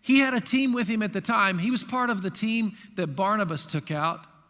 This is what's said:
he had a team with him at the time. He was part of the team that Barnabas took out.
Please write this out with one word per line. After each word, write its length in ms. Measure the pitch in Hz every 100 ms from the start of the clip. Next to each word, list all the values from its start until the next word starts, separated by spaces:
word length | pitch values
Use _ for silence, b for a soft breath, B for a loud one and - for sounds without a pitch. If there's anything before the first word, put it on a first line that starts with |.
he 180 | - 269
had 160 | 269 247
a 40 |
team 320 | - 262 269
with 160 | 240 202
him 140 | 226
at 120 | 214
the 80 | 196
time. 360 | - 226 196 180
He 140 | 202
was 120 | 254
part 280 | - 254 240
of 100 | 208
the 80 | 185
team 440 | - 220 226 220 B B -
that 200 | 165 139
Barnabas 500 | 196 214 185 160 -
took 240 | 151 -
out. 380 | 151 160 165 - _